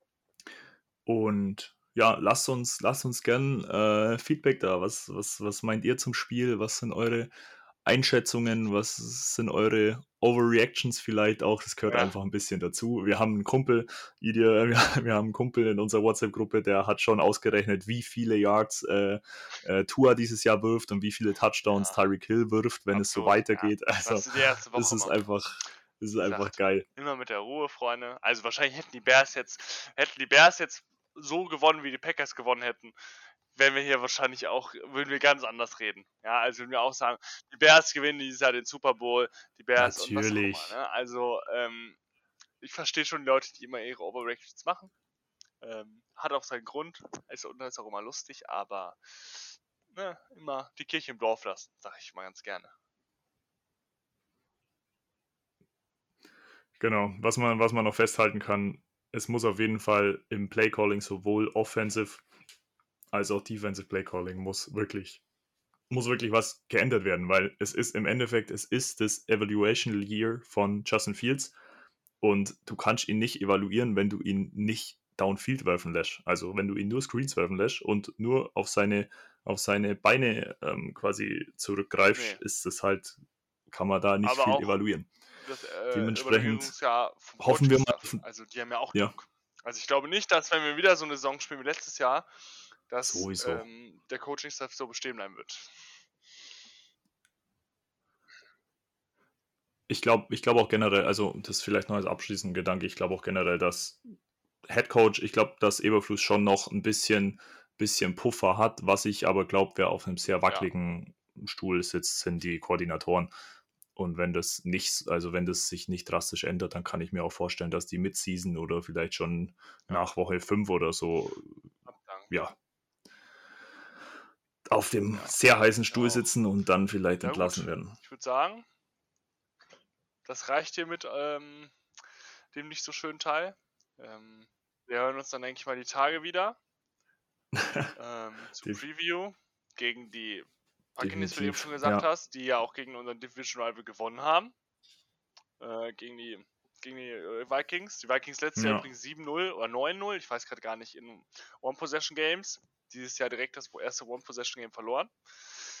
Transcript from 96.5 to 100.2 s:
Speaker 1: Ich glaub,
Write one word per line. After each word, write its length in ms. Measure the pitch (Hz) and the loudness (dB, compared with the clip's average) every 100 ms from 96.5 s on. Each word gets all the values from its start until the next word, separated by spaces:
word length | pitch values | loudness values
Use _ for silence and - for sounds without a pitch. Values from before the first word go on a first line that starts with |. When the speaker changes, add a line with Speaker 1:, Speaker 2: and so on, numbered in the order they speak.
| - - - _ _ _ _ _ _ _ _ _ _ _ _ _ _ _ - _ _ _ _ _ _ _ _ _ _ _ _ _ _ - | -20 -20 -20 _ _ _ _ _ _ _ _ _ _ _ _ _ _ _ -20 _ _ _ _ _ _ _ _ _ _ _ _ _ _ -8
Speaker 1:
Ich 140 | 113 | -2
glaub, 300 | 120 113 | 4 4